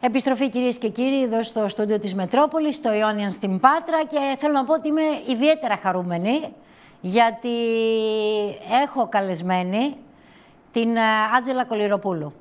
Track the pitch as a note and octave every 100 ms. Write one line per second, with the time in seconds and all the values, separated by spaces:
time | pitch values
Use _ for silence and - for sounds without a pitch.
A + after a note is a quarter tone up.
0 | B3+ B3 C4 B3+ C4+ A#3 B3 A#3+ A3 A3+
1 | B3+ C4+ B3+ A3+ A3+ - G#3 G3+ G#3 G#3+
2 | G3+ F#3 F3+ B3 D4 D#4 D4+ D4 A#3 G#3+
3 | G#3+ G#3 G3+ F#3 G3+ F#3 C4 D#4 E4 D#4+
4 | D#4 D4+ C#4 C4+ D4+ C#4+ C4 D#4+ D#4 D4+
5 | D#4 D4 - B3 C#4+ D#4 C4+ G3+ F#3+ F#3
6 | F3+ E3+ F#3 C#4 D#4 - - - - -
7 | F3+ G3+ A#3 A3+ A#3+ A#3 A#3 A3+ A3+ A3+
8 | A3 A3 G#3+ G#3+ G#3 - - A#3 C#4+ C4+
9 | A3+ G#3+ G3 F3 F3+ F#3 F3+ G3+ C4+ C#4
10 | - - - - - - _ A#3+ A3+ A3+
11 | A3 G#3+ G#3+ A#3+ B3 B3+ B3 A3 G#3 G3+
12 | G3+ F3 D3 -